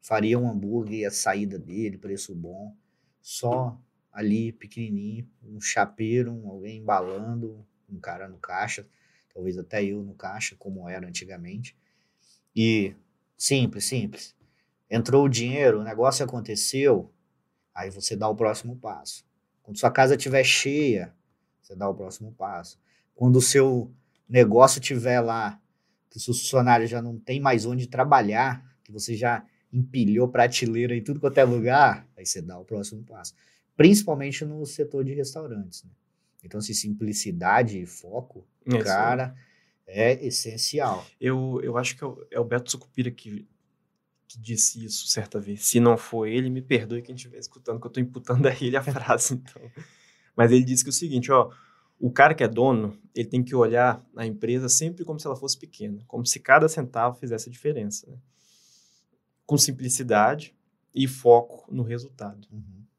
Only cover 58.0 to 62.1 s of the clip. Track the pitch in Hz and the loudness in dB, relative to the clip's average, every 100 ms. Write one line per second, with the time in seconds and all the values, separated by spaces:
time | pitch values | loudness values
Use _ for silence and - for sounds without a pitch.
58 | - 131 _ _ _ _ _ _ _ _ | -16 -20 _ _ _ _ _ _ _ _
59 | _ _ _ _ - 147 - 127 127 - | _ _ _ _ -2 2 2 0 -4 -4
60 | 123 107 107 151 151 _ _ _ _ - | 2 4 4 2 -8 _ _ _ _ -4
61 | 135 131 - 120 120 - - 131 113 120 | -4 2 8 8 8 -14 -12 -6 -6 -6
62 | 131 | -12